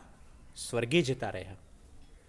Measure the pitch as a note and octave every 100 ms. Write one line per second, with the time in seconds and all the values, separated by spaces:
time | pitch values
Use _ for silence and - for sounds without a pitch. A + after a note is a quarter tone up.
0 | - - - - - - - A#2 A#2 E3+
1 | C3+ B2+ G#2 F#2 F#2+ G2 - - - -
2 | - -